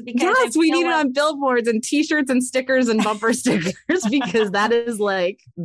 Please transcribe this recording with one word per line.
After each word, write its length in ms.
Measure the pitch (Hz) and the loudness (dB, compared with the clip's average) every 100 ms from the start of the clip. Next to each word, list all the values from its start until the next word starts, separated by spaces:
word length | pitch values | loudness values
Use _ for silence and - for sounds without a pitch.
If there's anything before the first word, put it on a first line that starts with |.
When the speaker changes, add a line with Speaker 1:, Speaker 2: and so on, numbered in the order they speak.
| 233 | -8
Speaker 1:
because 160 | 240 | -2
I 220 | 339 494 | 2 2
Speaker 2:
Yes, 120 | 480 311 | 2 2
we 140 | 320 | 2
Speaker 1:
feel 80 | 330 | 2
Speaker 2:
need 40 | 349 | 0
it 60 | |
Speaker 1:
like 140 | 320 285 | 0 0
Speaker 2:
on 60 | |
billboards 540 | 262 302 285 277 247 233 | 0 -2 0 0 0 0
and 140 | 226 | -2
T-shirts 460 | - 294 311 302 277 | -2 -2 0 0 0
and 140 | 254 | 0
stickers 440 | 247 254 254 262 247 | 0 -4 0 2 2
and 160 | 220 | 2
bumper 300 | 208 214 220 | 0 0 -2
<laughs> 80 | 247 | 0
stickers 640 | 254 214 165 - - 359 208 | 0 0 -2 -6 -2 -2 0
because 440 | 277 226 226 208 | 0 0 0 0
that 200 | 196 214 | 0 2
is, 280 | 233 233 220 | 0 0 -2
like, 400 | 208 190 175 208 - - | -2 0 -2 -4 -14 -12